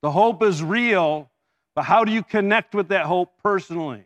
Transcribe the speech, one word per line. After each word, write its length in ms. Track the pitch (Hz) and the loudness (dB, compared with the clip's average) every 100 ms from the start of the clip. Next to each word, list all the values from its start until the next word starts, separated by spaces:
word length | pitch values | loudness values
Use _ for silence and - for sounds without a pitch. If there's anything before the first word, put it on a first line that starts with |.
The 100 | 160 | -2
hope 320 | 151 220 185 | 2 2 2
is 180 | 214 160 | 0 0
real, 680 | 156 214 240 196 160 151 143 _ _ _ _ - | -2 -2 0 2 0 -2 -8 _ _ _ _ -6
but 80 | |
how 200 | 135 202 | 2 2
do 80 | 220 | 2
you 120 | 220 | 0
connect 520 | 190 214 202 220 - 208 | -2 -2 2 0 0 -4
with 140 | 180 | -2
that 160 | 196 151 | -2 0
hope 260 | 180 180 _ | -2 -4 _
personally? 600 | 208 196 - 170 160 110 | -2 -2 -4 -8 -8 -10